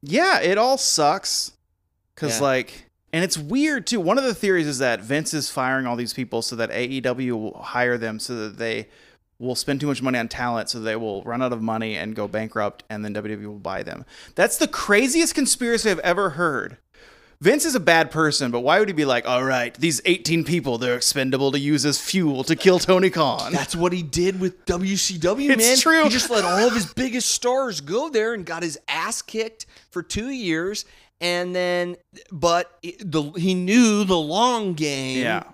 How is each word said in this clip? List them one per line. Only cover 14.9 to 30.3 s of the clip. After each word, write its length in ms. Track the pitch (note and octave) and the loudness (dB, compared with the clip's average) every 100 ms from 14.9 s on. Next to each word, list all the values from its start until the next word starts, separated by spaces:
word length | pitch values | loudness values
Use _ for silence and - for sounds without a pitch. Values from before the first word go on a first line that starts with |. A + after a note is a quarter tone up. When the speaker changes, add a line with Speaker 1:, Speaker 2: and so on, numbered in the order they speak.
| G#3 C4 D#4 E4 - | 4 4 2 0 0
Speaker 1:
conspiracy 540 | C4+ - A#3+ A#3 A3 | 0 0 0 0 2
I've 100 | F3 | 0
ever 320 | F3+ F3 G3 | 0 2 0
heard. 460 | D3+ F3 C3+ G1+ - _ _ - - _ _ | 0 -2 0 -6 -12 _ _ -20 -20 _ _
Vince 240 | D3+ C#4+ E4 | 2 4 2
is 80 | |
a 60 | B3+ | 0
bad 320 | E3+ E3 D#3+ | 4 6 4
person, 400 | D#3+ D#3 C#3+ C3 | 2 2 2 0
but 80 | A#2+ | 0
why 180 | B2+ F3 | 4 4
would 80 | G#3+ | 4
he 60 | |
be 100 | D#3+ | 2
like, 240 | D3 B2 A#2 | 2 2 2
"All 160 | B2+ | 0
right, 300 | C3 C3 A#2+ | 2 0 -2
these 260 | - D#3+ C3 - | 0 0 0 2
eighteen 380 | E3+ - E3+ | 2 2 0
people, 340 | C#3+ E3+ C3+ A#2 | 2 -2 0 -2
they're 180 | B2 B2 | 0 0
expendable 560 | - C#3+ C3 C3 C#3 | 0 0 0 2 2
to 60 | C#3+ | 0
use 260 | C#3+ D3+ B2 | 0 0 2
as 100 | C3+ | -2
fuel 440 | - F#3+ E3 C3+ | 0 0 2 0
to 120 | C3 D#3+ | 0 2
kill 220 | F#3 F3+ | 6 4
Tony 320 | - F#3 F#3 | 6 4 4
Khan"? 420 | F3+ D3 A#2+ - | 2 0 0 -2
Speaker 2:
That's 240 | E3 C#3+ E3+ | -4 -4 0
what 180 | F3 | 0
he 100 | F3+ | 0
did 360 | D#3+ D#3+ F3+ F#3+ | -4 0 0 0
with 240 | F#3 F3+ - | -4 -4 -4
W 280 | F3 F#3+ G3 | -2 -2 -2
C 220 | - F#3 | -2 -2
W, 340 | E3+ G#3+ C#4+ | -2 0 2
Speaker 1:
It's 60 | B3+ A3+ | 4 6
Speaker 2:
man. 120 | C4 | 6
Speaker 1:
true. 240 | D#4+ D#4+ | 6 6
Speaker 2:
He 60 | D4+ | 6
just 200 | A#3+ - | 4 0
let 160 | A#3 F3+ | 2 2
all 220 | F#3 A#3 | 4 4
of 80 | A3+ | 2
his 100 | E3+ | -4
biggest 440 | - B3+ A#3+ - | -2 -2 0 -2
stars 500 | - A#3+ B3+ C4 E3 | 0 0 0 -2 -4
go 280 | C#3+ G3+ D#4+ | -4 -2 0
there 240 | B3+ A3 A#3 | 0 0 -2
and 100 | F3+ | -6
got 160 | E3 | -6
his 180 | E3+ C#3+ - | -6 -6 -6
ass 340 | C#3+ F3+ A#3 | -4 -4 -6
kicked 420 | - A3 A3 A3 - - _ | -8 -6 -6 -8 -20 -20 _
for 140 | F3+ | -10
two 260 | E3 F#3 | -6 -6
years. 560 | A#3 | -4